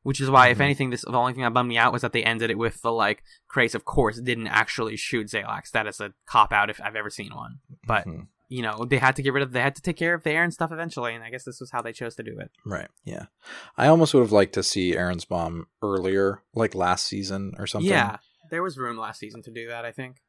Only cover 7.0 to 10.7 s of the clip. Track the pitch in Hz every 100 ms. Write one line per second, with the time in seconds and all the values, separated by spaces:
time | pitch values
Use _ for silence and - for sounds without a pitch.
7 | 104 - 104 104 117 127 _ - - 107
8 | 98 80 - _ _ 127 113 107 120 135
9 | 131 131 139 135 135 123 135 - - 160
10 | 170 170 160 156 170 - 160